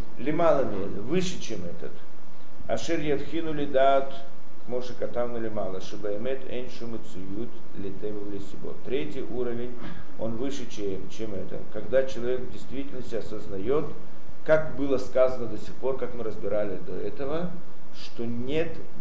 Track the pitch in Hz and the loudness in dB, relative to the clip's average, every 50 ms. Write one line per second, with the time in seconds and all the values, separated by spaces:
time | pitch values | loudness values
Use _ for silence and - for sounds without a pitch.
0 | - - - - 117 143 156 170 170 165 147 143 127 110 104 95 98 92 90 95 | 0 0 0 0 0 0 0 0 2 2 2 2 0 0 0 -2 -2 -2 -2 -2
1 | 107 123 160 185 175 - - 117 - - 113 95 87 87 87 - 71 - - - | -2 0 0 0 0 0 0 0 0 0 0 0 0 0 0 0 0 0 0 0
2 | - - - - - - - - - - - - - - 117 117 - - 170 151 | 0 0 0 0 0 0 0 0 0 0 0 0 0 0 0 0 0 0 0 0
3 | 147 151 143 - 147 147 147 165 160 160 156 147 143 139 135 131 135 139 139 139 | 0 0 0 0 0 0 0 0 0 -2 0 0 0 0 0 2 2 2 2 2
4 | 135 - - - - - - - - - - - - - 123 127 127 127 120 - | 0 0 0 0 0 0 0 0 0 0 0 0 0 0 0 0 0 0 0 0
5 | - 104 - 120 120 120 120 117 113 110 107 107 98 95 92 92 92 - - 101 | 0 0 0 0 0 0 0 -2 -2 -2 -2 -2 0 -2 -2 0 0 0 0 0
6 | 104 104 101 104 117 131 135 131 - - - 123 127 123 - - 117 117 113 107 | 0 0 0 0 0 0 0 0 0 0 0 0 0 0 0 0 0 0 0 0
7 | 104 - - 92 95 95 98 110 120 117 - - - - - - 98 95 98 98 | 0 0 0 0 0 0 0 0 0 0 0 0 0 0 0 0 0 0 0 0
8 | 104 107 104 104 101 101 101 95 92 95 - - 87 80 78 - - 107 120 143 | 0 0 0 0 0 0 0 0 0 0 0 0 0 0 0 0 0 0 0 0
9 | 151 - - 131 - - 113 123 123 120 117 117 120 123 123 120 120 113 - - | 0 0 0 0 0 0 0 0 0 0 0 0 0 0 0 0 0 0 0 0
10 | - - - - - 113 117 113 135 139 139 139 123 110 - 110 104 98 95 92 | 0 0 0 0 0 0 0 0 0 0 0 0 0 0 0 0 0 0 0 0
11 | 92 92 - - 110 110 101 92 90 90 95 104 107 - - 107 104 - 123 135 | 0 0 0 0 0 0 0 0 0 0 0 0 0 0 0 0 0 2 2 2
12 | 131 131 - 120 120 123 127 123 123 117 117 - - - 120 135 139 135 127 127 | 2 2 0 0 0 0 0 0 0 0 0 0 0 0 0 0 0 0 0 0
13 | 120 - 117 107 104 - 110 101 95 - 98 95 98 113 139 156 147 - - - | 0 0 0 0 0 0 0 0 0 0 0 0 0 0 0 0 0 0 0 0
14 | - - - - - - - - - - 156 156 156 147 127 127 143 139 135 120 | 0 0 0 0 0 0 0 0 2 2 2 2 2 0 0 0 0 0 0 0
15 | - - - 131 127 127 127 123 120 107 104 110 113 - - - 127 131 135 127 | 0 0 2 2 2 2 2 0 0 0 0 0 0 0 0 0 0 0 0 0
16 | 123 117 117 120 113 110 101 101 - 98 107 104 104 104 95 87 90 92 92 92 | 0 0 0 0 0 0 0 0 0 0 0 0 0 0 0 0 0 0 0 0
17 | 98 104 104 - 139 135 151 165 175 175 180 175 - - - - - - - - | 0 0 0 0 0 -2 -2 0 0 0 0 0 0 0 0 0 0 0 0 0
18 | - - - - 117 117 120 117 123 131 147 160 165 160 151 - - - - 107 | 0 0 0 0 0 0 0 0 0 0 0 0 0 0 0 0 0 0 0 0